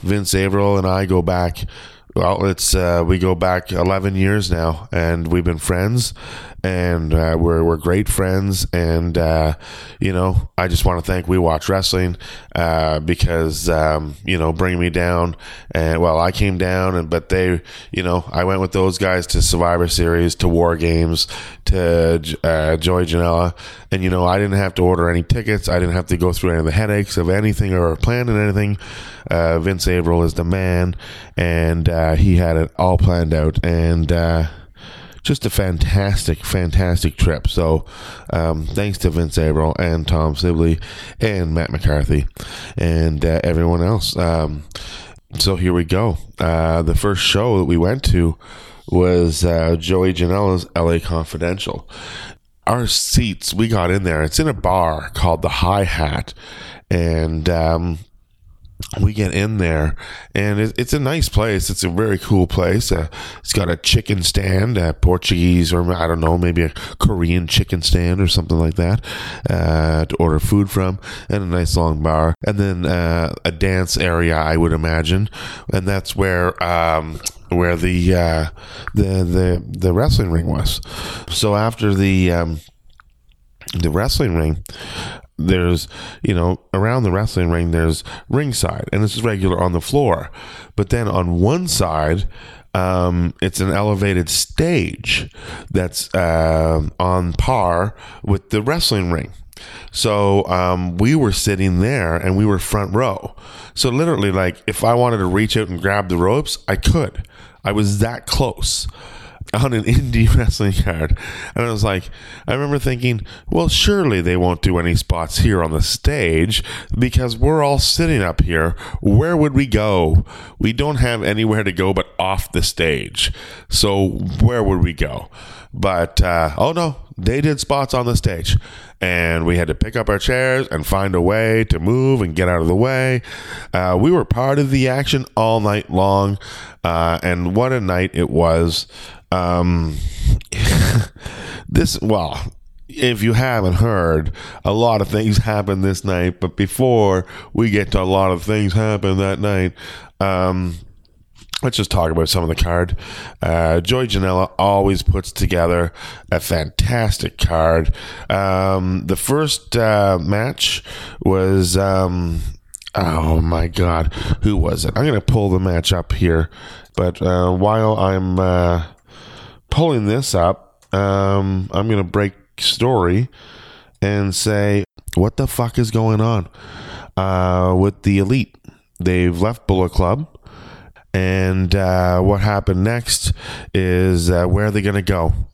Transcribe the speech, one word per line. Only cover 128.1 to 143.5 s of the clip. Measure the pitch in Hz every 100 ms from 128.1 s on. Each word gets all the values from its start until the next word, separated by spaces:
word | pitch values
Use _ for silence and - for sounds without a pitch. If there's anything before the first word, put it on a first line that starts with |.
| 117
stage, | - 87 90 - - - - -
and | 92 87 85 82
we | 82 87
had | 82
to | 76
pick | 113 117
up | 110
our | 101
chairs | - 127 131 131 135
and | 80 76
find | 98 98 90
a |
way | 87 107 110 113 110
to | 82
move | 87 123 131 135
and | 92 78
get | 90
out | 87
of | 82
the | 92
way. | 123 131 131 127 - - - - -
Uh, | 92 90 90
we | 131
were | 175
part | - 117 131 143
of | 139
the | 135 131
action | 127 139 139 127 -
all | 113 113
night | 104 104 -
long, | 90 98 98 101 101 - - - -
uh, | 87 82 85 85
and | 87 87 87 98
what | 127
a | 127
night | 95 90 92
it | - 85
was. | 69 82 82 85 80 - - - - -
Um, | 92 87 87 87 87 80 76 - - - - -
<laughs> | - - - - 120 - - - - - - -
this, | - - -
well, | 107 107 80 - - - - - -
if | - 127 113
you | 110
haven't | 113 131